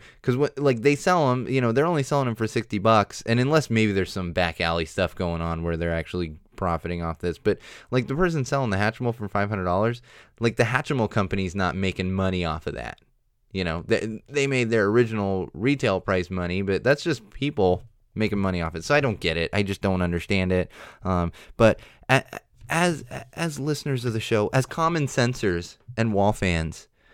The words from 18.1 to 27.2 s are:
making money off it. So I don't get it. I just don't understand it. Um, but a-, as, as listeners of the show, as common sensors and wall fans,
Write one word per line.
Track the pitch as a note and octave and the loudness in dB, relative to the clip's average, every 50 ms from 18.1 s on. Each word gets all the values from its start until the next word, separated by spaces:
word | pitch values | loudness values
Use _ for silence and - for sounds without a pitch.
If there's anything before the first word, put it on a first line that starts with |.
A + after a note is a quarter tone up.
| - | -6
making | - A2 G2+ G#2+ G2+ | -2 -2 0 0 0
money | G2 F#2+ F#2 F2 | 0 0 0 0
off | E2 D#2+ D#2+ | -2 -4 -4
it. | D#2+ E2 | -6 -2
So | - C#3+ | 2 2
I | D3 | 2
don't | C#3 B2 G#2 - | 2 2 -2 -2
get | - E2+ D#2+ | -2 -2 0
it. | E2 E2 - - | 0 -2 0 0
I | G#2 G#2 | 0 0
just | F#2+ G2 - | 0 -2 -2
don't | - G2 F#2 F2+ F2+ | 0 0 0 2 0
understand | F2 F2 E2+ - - G2+ F#2+ F#2 F2+ | 0 0 -2 -2 -2 0 0 0 2
it. | F#2 F#2 E2+ - - - - - - - - | 2 0 0 -2 -6 -18 -20 -20 -16 -8 -4
Um, | G2 F#2 F2 E2+ E2+ - - - - - | -2 0 0 0 -2 -4 -8 -16 -8 0
but | - A2+ A2 - - - - - - - - | 4 6 6 6 4 -2 -20 -20 -10 -2 0
a-, | C3 C3 - - - - _ _ _ - - - | 0 0 0 -2 -12 -16 _ _ _ -16 -8 -4
as, | - E3 F3+ F3+ E3 C3+ B2+ - - C3 B2 - - | 0 2 2 2 0 -2 -6 -12 -14 -14 -14 -12 -8
as | - E3 E3 D3 C3+ | -6 -6 -6 -4 -4
listeners | C3+ D3+ D3 - - D3 C3+ B2 A#2+ | -4 -4 -4 -4 -2 -4 -4 -2 -2
of | B2 A2 | -2 -4
the | A2+ | -2
show, | - - A#2 G#2+ G#2 - - | -2 0 2 2 2 2 2
as | C3+ B2+ | 0 -2
common | - - - E3 E3 E3+ F3 C#3+ | -2 -2 -2 0 0 0 0 -2
sensors | C3 - - A#2+ A#2+ B2+ - - G2+ F2 E2+ E2+ - - _ _ - B2 | -2 0 0 0 0 0 0 0 0 0 0 -4 -8 -14 _ _ -10 -4
and | - A2+ A2+ G#2 | -2 0 2 2
wall | G2 G2 G#2 G#2 | 2 2 2 2
fans, | - G2+ F#2 F2 E2 D#2+ D#2+ D#2 - - _ _ _ _ _ _ _ | 2 2 0 2 2 0 -2 -6 -10 -16 _ _ _ _ _ _ _